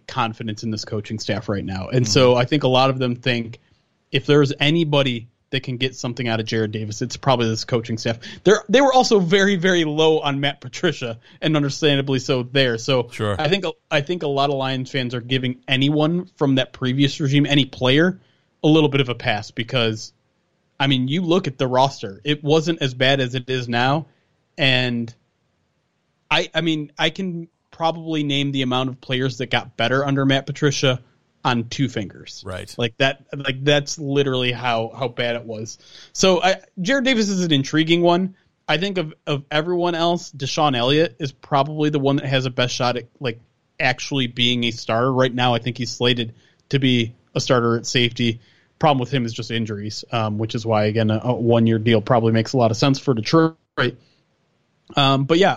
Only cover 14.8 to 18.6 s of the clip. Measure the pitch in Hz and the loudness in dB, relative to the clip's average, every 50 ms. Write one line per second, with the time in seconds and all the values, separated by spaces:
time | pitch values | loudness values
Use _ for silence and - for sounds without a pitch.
14.8 | 131 - - 139 123 120 123 123 113 123 139 - 127 123 127 - _ - 135 131 | -6 -6 -4 -4 -4 -4 -6 -6 -4 -2 -2 -2 -2 -2 -6 -6 _ -4 -2 0
15.8 | 139 143 151 151 151 156 175 180 185 - _ - 156 139 135 131 127 - - - | 2 2 2 2 2 0 0 -2 -4 -6 _ -2 0 2 2 2 0 -2 -6 -6
16.8 | 131 127 127 139 143 139 - - 156 135 143 143 147 139 143 147 131 135 - - | -4 -2 0 2 0 0 0 -2 -2 0 2 2 2 4 4 2 2 0 -2 0
17.8 | 127 127 131 151 165 185 185 - _ _ _ _ _ _ _ _ | 2 4 4 4 4 2 0 -4 _ _ _ _ _ _ _ _